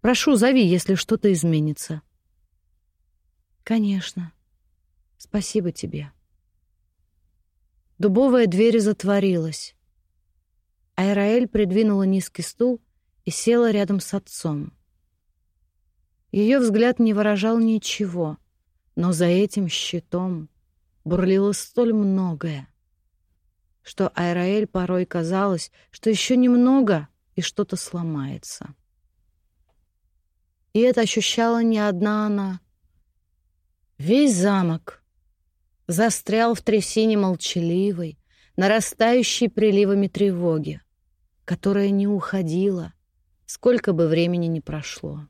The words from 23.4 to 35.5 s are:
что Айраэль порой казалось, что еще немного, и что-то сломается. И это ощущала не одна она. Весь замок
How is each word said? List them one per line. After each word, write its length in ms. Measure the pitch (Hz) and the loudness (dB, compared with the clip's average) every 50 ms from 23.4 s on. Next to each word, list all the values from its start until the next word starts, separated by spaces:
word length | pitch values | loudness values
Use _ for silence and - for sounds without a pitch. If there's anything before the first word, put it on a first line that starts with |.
| _ _ _ _ _ _ _ _ | _ _ _ _ _ _ _ _
что 280 | _ - - - 190 - _ | _ -20 -4 -4 -4 -2 _
Айраэль 520 | - 175 175 175 175 175 185 196 214 214 | -2 -2 -2 -2 -2 -2 0 0 -2 -2
порой 380 | - _ 185 180 180 185 180 180 | -2 _ -4 -4 -2 -2 -2 -2
казалось, 680 | 170 - 175 165 160 185 190 202 202 185 165 - - _ _ _ _ | -4 -4 -6 -4 -2 -2 -2 0 0 -2 -4 -6 -12 _ _ _ _
что 200 | _ - - 220 | _ -4 -2 -2
еще 240 | 220 185 - - 262 | 0 0 0 0 2
немного, 720 | 254 247 247 240 247 247 254 269 277 262 202 190 156 151 _ _ _ _ _ _ | 2 4 4 4 4 4 4 4 4 4 2 0 0 -2 _ _ _ _ _ _
и 60 | - | -8
что-то 340 | 170 - - - 202 _ - | -8 -6 -6 -6 -6 _ -6
сломается. 1000 | 180 - - - 175 170 165 156 147 135 135 139 - - - - - - - 143 _ _ _ _ _ _ _ _ _ _ _ _ _ _ _ _ _ _ _ _ _ _ _ _ _ _ _ _ _ _ _ _ _ _ _ _ _ _ _ | -10 -8 -10 -8 -8 -6 -6 -6 -6 -6 -8 -10 -12 -14 -16 -18 -16 -18 -20 -20 _ _ _ _ _ _ _ _ _ _ _ _ _ _ _ _ _ _ _ _ _ _ _ _ _ _ _ _ _ _ _ _ _ _ _ _ _ _ _
И 80 | _ 214 | _ 2
это 220 | 233 247 247 254 | 2 4 4 2
ощущала 600 | 226 196 - 220 202 - - - 233 233 233 233 | 0 0 0 -2 -2 -2 -2 0 0 0 2 2
не 160 | 233 226 220 214 | 2 2 2 0
одна 480 | 208 208 190 175 196 208 208 214 214 | 0 -2 -2 -2 -2 0 0 -2 -2
она. 340 | 214 208 202 196 190 185 180 _ _ _ _ _ _ _ _ _ _ _ _ _ _ _ _ _ _ _ _ _ _ _ _ _ _ _ _ | -2 -2 -4 -4 -6 -8 -10 _ _ _ _ _ _ _ _ _ _ _ _ _ _ _ _ _ _ _ _ _ _ _ _ _ _ _ _
Весь 360 | 139 165 226 269 294 277 214 | -2 2 2 4 4 4 2
замок 680 | 175 180 208 202 196 180 170 160 165 _ - - _ _ _ _ _ _ _ _ _ _ _ | 2 2 2 2 2 0 0 -2 -4 _ -16 -20 _ _ _ _ _ _ _ _ _ _ _